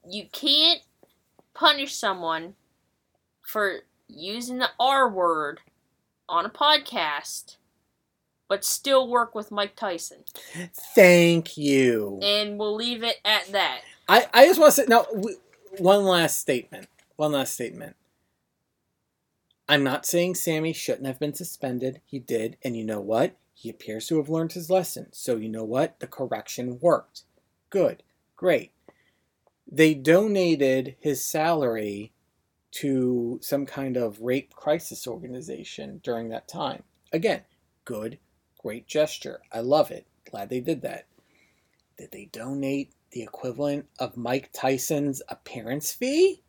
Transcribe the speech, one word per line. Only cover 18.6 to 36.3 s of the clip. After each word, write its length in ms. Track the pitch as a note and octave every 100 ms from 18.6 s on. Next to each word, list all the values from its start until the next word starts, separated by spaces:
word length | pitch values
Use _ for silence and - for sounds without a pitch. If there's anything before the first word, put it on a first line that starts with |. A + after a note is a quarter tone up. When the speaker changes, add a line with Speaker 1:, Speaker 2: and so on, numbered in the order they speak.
| _ _ _ _ _ _ _ _ _ _ -
Speaker 2:
I'm 160 | D3
not 200 | C3+ C#3+
saying 300 | - E3+ F3+
Sammy 380 | F3+ - D#3 D#3+
shouldn't 340 | D#3+ - A#2+ C3+
have 120 | C3
been 140 | D3
suspended. 680 | D3 F3 - C3+ B2 C3 C3
He 140 | _ C#3
did, 380 | B2 A#2 A2+ -
and 140 | C3 A#2
you 80 |
know 160 | A2 G#2+
what? 360 | G2 A2+ D#3+ _ _
He 160 | _ A#2
appears 360 | - - A2 -
to 80 | D#3+
have 100 | D3
learned 240 | D#3+ E3
his 180 | F3+ D#3+
lesson. 380 | F#3 E3+ - -
So 240 | - - A#2
you 120 | A2
know 160 | A2
what? 360 | A2 B2 E3+ _
The 60 | B2+
correction 720 | - B2+ A2 - - B2 B2
worked. 420 | E3+ D3+ - - _ _ _ _ _
Good. 320 | G3 D3+ - _ _ _ _
Great. 360 | F3+ C#3 - _ - _ _ _ _ _ _ _ -
They 240 | C#3 D#3+
donated 1000 | C#3+ C3 F3 G#3+ G3 F3 D#3 C3+ C3 B2+ -
his 240 | D3+ C3+
salary 880 | - D#3+ D#3 D#3+ B2+ A2+ G#2 G2+ G#2+ _ _ _ _ _ _
to 680 | - C#3+ C3+ B2+ B2 A#2 B2+
some 220 | - C#3
kind 320 | C3+ - C3+ B2
of 240 | A2+ G#2
rape 340 | A#2+ C3+ -
crisis 520 | - D3+ E3 - G#3 -
organization 920 | C#3+ B2+ B2+ D#3+ - - - C#3 -
during 260 | - A#2 A2+